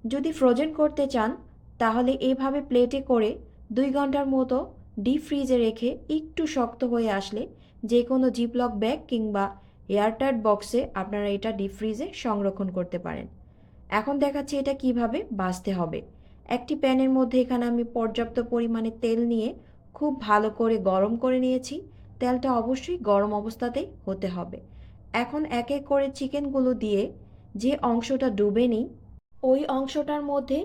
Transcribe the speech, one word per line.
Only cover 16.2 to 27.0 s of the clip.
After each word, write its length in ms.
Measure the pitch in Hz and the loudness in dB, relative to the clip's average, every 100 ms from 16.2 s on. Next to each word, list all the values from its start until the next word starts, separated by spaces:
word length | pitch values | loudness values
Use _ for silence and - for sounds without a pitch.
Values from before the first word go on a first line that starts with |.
| - - - | -20 -20 -4
একটি 260 | 247 247 302 | -4 -2 0
প্যানের 340 | 269 262 262 | 2 4 4
মধ্যে 280 | 262 247 254 | 4 4 2
এখানে 240 | 254 247 240 | 2 0 0
আমি 180 | 240 233 | 0 -2
পর্যাপ্ত 420 | 233 220 233 226 - 233 | -2 -2 -2 -4 -4 -2
পরিমাণে 400 | 240 233 226 226 226 | -2 0 -2 -4 -2
তেল 200 | 233 226 233 | 0 2 2
নিয়ে 220 | 226 220 - - - - | 0 -2 -6 -18 -20 -20
খুব 180 | - 294 269 | -4 -2 -2
ভালো 280 | 214 208 220 | 4 4 4
করে 260 | 214 226 220 190 | 0 2 2 2
গরম 220 | 185 202 233 | 4 2 2
করে 240 | 254 254 | 2 2
নিয়েছি। 360 | 254 254 254 302 - - - - | 2 0 -4 -12 -12 -20 -20 -4
তেলটা 320 | 247 254 269 240 | -2 0 2 0
অবশ্যই 380 | 226 262 - 349 | 0 -2 -4 -4
গরম 300 | 208 202 208 | 2 4 4
অবস্থাতেই 520 | 208 214 220 240 269 381 - | -2 -4 -4 -4 -4 -6 -10
হতে 240 | - 190 190 | -8 -4 -4
হবে। 300 | 180 175 - - - - - - | -4 -8 -12 -16 -20 -20 -20 -4
এখন 280 | 233 240 294 302 | -2 -2 -4 -2
এক 180 | 240 233 | -4 -2
এক 120 | 285 | -4
করে 220 | 277 277 277 277 | 0 0 0 -2
চিকেনগুলো 520 | 269 285 285 269 254 | -4 -4 -2 0 2
দিয়ে 280 | 247 214 196 | 0 0 0